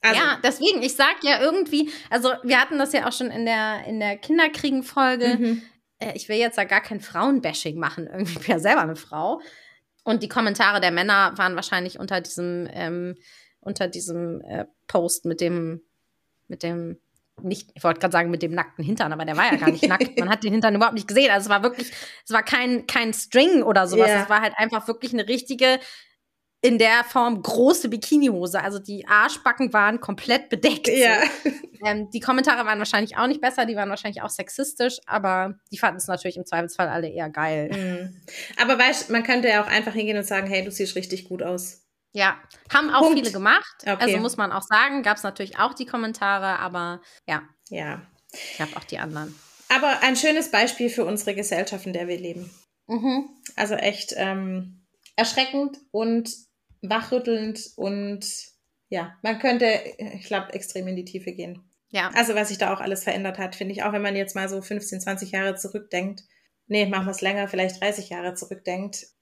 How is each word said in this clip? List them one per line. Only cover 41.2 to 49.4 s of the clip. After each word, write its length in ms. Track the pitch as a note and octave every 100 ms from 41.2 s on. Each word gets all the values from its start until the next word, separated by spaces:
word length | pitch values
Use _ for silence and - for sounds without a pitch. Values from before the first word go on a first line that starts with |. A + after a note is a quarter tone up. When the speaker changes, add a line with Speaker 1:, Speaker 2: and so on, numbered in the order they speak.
| -
Speaker 1:
gut 140 | F#3
aus.“ 440 | E3+ F3+ F3+ - _ _ _
Speaker 2:
Ja, 260 | G3+ F#3+ - - - _
haben 160 | C4+ D4+
auch 120 | B3+
Speaker 1:
Punkt. 160 | D#4+ D4
Speaker 2:
viele 120 | A#3
gemacht. 460 | G3 G3+ B3+ - -
Speaker 1:
Okay. 120 | - F#3+
Speaker 2:
Also 160 | A#3 G3
muss 200 | A#3 B3
man 120 | G3+
auch 120 | F#3+
sagen, 400 | - G#3+ C4 C#4
gab's 200 | G#3+ G#3
natürlich 360 | G3+ G3 G3 -
auch 160 | A3+
die 100 | C4+
Kommentare, 760 | B3 A#3+ A3 A3+ G3+ G3 F#3+ F#3
aber 440 | F3+ F3+ F3 F3 _ _ -
ja. 140 | D3+ D3+ _ _
Speaker 1:
Ja. 380 | F3 D3+ - - _ _
Speaker 2:
Ich 280 | - - -
hab 140 | D#3
auch 100 | -
die 140 | - -
anderen. 400 | D#3 D3+ D#3 D#3